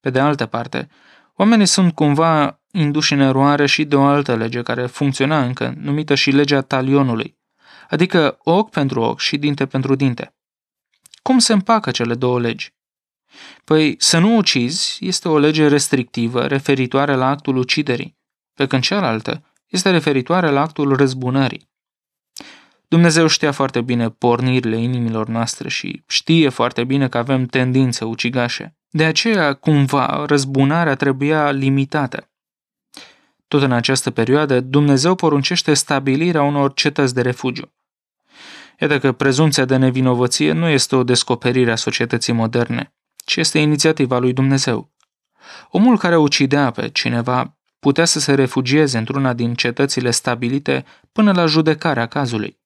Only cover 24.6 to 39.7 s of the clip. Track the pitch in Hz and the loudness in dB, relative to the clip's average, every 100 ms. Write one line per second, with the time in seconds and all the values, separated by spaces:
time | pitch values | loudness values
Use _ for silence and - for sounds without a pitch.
24.6 | 123 113 120 127 117 113 110 113 117 - | 0 -2 -2 -2 -4 -4 -4 -4 -6 -6
25.6 | - - 95 - _ - - 165 147 127 | -8 -8 -8 -12 _ -6 2 2 2 2
26.6 | 120 - 123 139 135 120 120 135 127 131 | -2 -2 -2 0 0 -2 -2 -2 -2 -2
27.6 | 127 127 131 120 113 117 120 123 120 - | 0 2 2 0 -6 -4 -4 -2 -4 -4
28.6 | 104 _ _ 151 160 160 233 214 151 139 | -12 _ _ -2 0 0 0 2 0 0
29.6 | - 151 139 143 127 - 147 147 135 135 | 0 2 2 0 -2 -4 0 0 0 0
30.6 | 139 160 165 135 143 131 143 156 147 139 | 2 2 0 0 0 0 0 0 0 0
31.6 | 135 135 135 156 135 - - _ _ _ | 0 0 0 -2 -4 -6 -14 _ _ _
32.6 | _ _ _ - - _ _ _ _ 147 | _ _ _ -20 -20 _ _ _ _ 0
33.6 | 139 123 117 135 - - 113 139 151 127 | 2 0 0 -2 -2 -2 0 0 2 -2
34.6 | 131 139 147 135 151 185 165 143 135 175 | 0 2 2 2 2 0 0 0 -2 -4
35.6 | - 143 - 139 135 135 170 160 143 147 | 0 -2 0 -2 0 0 0 0 0 0
36.6 | 139 - 151 147 139 127 123 123 131 123 | -2 0 -4 0 -2 0 -2 -2 -6 -6
37.6 | 123 _ _ _ _ _ _ - - - | -12 _ _ _ _ _ _ -20 -20 -20
38.6 | - _ 151 143 135 127 139 131 160 143 | -20 _ 0 2 0 2 2 4 2 2
39.6 | 127 | 0